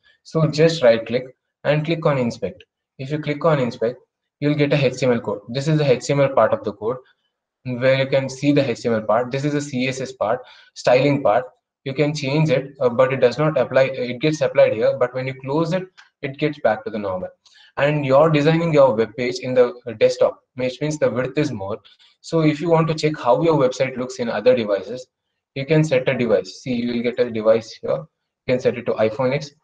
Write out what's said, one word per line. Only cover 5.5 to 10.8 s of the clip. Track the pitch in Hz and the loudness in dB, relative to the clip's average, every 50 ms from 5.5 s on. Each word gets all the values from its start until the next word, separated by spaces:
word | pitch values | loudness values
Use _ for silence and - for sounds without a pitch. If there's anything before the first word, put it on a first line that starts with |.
| 117 139 139 | -8 -6 -2
is | 160 156 151 | 0 0 2
the | 147 139 | 2 2
H | 123 123 - | 2 2 0
T | - 143 | 0 0
M | 143 | 2
L | 139 135 | 2 2
part | 135 120 110 107 110 | 4 4 4 4 2
of | 107 - | 0 -4
the | 107 101 | -6 -8
code, | - 104 113 127 127 - _ _ _ _ _ _ _ _ _ _ _ - | -6 -6 -6 -6 -6 -10 _ _ _ _ _ _ _ _ _ _ _ -10
where | 127 127 120 127 131 135 135 | -10 -6 0 2 2 2 2
you | 135 | 2
can | 131 139 135 135 127 | 0 0 0 -2 -2
see | - - - 143 143 | -6 -2 0 2 2
the | 143 127 | 2 2
H | 120 113 - - | 0 -2 -4 -2
T | 120 | -2
M | 117 | -2
L | 107 107 | 0 0
part. | - 107 117 123 123 127 | 2 0 0 0 -2 -4
This | 135 139 | -4 -4
is | 147 147 | -2 -2
the | 147 | -4
C | 143 - 127 123 127 135 | -4 -6 -6 -4 -4 -4
S | 131 - | -4 -6
S | 131 - - | -8 -10 -8
part, | - 101 104 117 - - - - - - _ _ | -4 -4 -2 -2 -4 -6 -12 -20 -20 -20 _ _
styling | - | -4